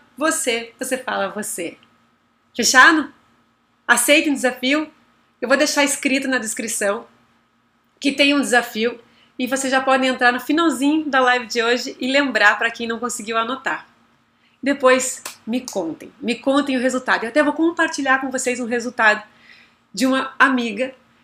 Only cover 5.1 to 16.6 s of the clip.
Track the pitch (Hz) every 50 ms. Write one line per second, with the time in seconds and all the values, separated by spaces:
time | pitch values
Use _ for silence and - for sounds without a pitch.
5.1 | _ _ _ _ _ _ - 226 269 285 302 285 - 294 285 277 - - - 277
6.1 | 262 277 269 262 262 254 220 220 - - 226 220 - - 214 196 202 226 240 -
7.1 | _ _ _ _ _ _ _ _ _ _ _ _ _ _ _ _ _ - - 277
8.1 | 262 - 285 277 285 285 254 202 220 240 208 - - 214 220 240 - - - _
9.1 | _ _ _ _ _ - 254 233 262 269 269 262 254 269 262 269 262 262 254 262
10.1 | 254 - 254 240 247 254 - - 294 320 339 330 262 233 269 285 302 311 311 302
11.1 | 262 262 262 247 247 247 240 214 - 240 226 233 240 247 240 262 - - - 254
12.1 | 269 277 285 269 226 214 208 208 226 - 233 226 226 - 233 226 233 226 233 240
13.1 | 226 - 214 208 226 226 226 226 262 254 - 202 156 156 - - _ _ _ _
14.1 | _ _ _ _ _ _ _ _ _ _ - 262 277 277 262 254 254 262 254 -
15.1 | - - - - - - - - 226 254 254 - - 202 175 165 151 - - -
16.1 | - - - 220 240 233 - 277 269 277